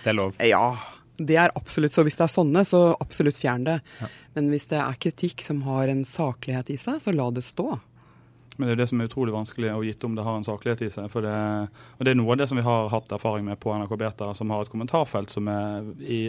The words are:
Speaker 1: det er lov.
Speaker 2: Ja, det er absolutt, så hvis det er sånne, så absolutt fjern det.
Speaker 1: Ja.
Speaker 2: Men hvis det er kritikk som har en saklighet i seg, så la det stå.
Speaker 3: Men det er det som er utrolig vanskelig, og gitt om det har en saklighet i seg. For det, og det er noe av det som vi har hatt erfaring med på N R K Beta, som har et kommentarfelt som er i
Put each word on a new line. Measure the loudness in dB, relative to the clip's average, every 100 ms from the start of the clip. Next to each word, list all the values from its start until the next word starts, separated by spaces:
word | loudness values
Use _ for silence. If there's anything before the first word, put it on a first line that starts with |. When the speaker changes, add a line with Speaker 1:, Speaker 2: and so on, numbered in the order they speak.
Speaker 1:
det | 0
er | 2
lov. | 0 2
Speaker 2:
Ja, | 4 6 4 0 -10 -18 _ -6
det | 2 6
er | 4 2
absolutt, | -4 0 2 4
så |
hvis | 4 4
det | 2
er | 4
sånne, | 4 4 6
så | 6 6 4
absolutt | -2 0 0 2
fjern | -2 0 0
det. | -2 -4 -14
Speaker 1:
Ja. | -14 -14 -8 0
Speaker 2:
Men | 2
hvis | 0 0
det | -2
er | -2 -2
kritikk | -4 -2 -4 -4
som | -4 -4
har | -2 0 2
en | 0
saklighet | -2 -2 -2 -2 -6 -6 -4
i | -6
seg, | -4 -4
så | 0 0
la | 0
det | -2
stå. | -6 -6 -4 -6 _ _ _ _ _ _ -18 -4
Speaker 3:
Men | 0
det | 2
er |
det | 2
som | 0
er | -2
utrolig | -2 -2 -2
vanskelig, | -6 -4 -4 -2
og |
gitt | -4 -6 -6
om | -4
det |
har | -4 -4
en | -6
saklighet | -4 -2 -2 -4
i |
seg. | -6 -6
For | -4 -2
det, | -2 -2 -2 -4 -10 -20 -2
og | 2
det |
er | 4
noe | 4
av | 2
det | 2
som | 0
vi |
har | 2 2 2
hatt | -2 -4
erfaring | -4 -2 -2
med | -4 -4
på | -4 -4
N |
R | -4
K | -4
Beta, | -4 -4 -8
som | -6 -4
har | -4
et | -4
kommentarfelt | -6 -2 0 0 -2 -4
som | -4 -2
er | -2 -4 -6 -10 -10
i | -4 -2